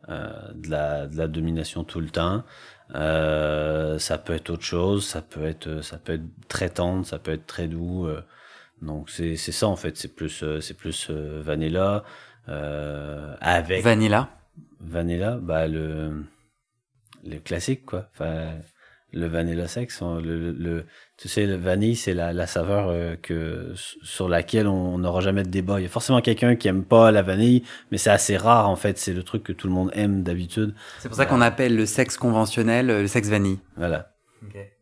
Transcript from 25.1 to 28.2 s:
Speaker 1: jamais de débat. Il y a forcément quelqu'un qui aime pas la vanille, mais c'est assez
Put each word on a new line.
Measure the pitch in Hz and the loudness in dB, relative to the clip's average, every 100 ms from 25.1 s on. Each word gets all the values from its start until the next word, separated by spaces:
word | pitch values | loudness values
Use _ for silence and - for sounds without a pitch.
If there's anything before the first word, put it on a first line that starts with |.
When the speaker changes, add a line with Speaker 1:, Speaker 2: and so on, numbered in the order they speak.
| 90 | 2
Speaker 1:
jamais | 95 98 | 2 2
de | 92 | 0
débat. | 95 92 101 | -2 0 -2
Il | |
y | 90 | -2
a | |
forcément | - - 131 | -4 4 4
quelqu'un | 120 110 120 120 | 4 4 4 4
qui | 101 | 4
aime | 95 | 2
pas | 95 113 113 | 6 10 10
la | 107 | 8
vanille, | 95 95 117 123 120 - - | 4 4 6 6 4 -18 -6
mais | 104 | 0
c'est | - | 6
assez | 101 | 6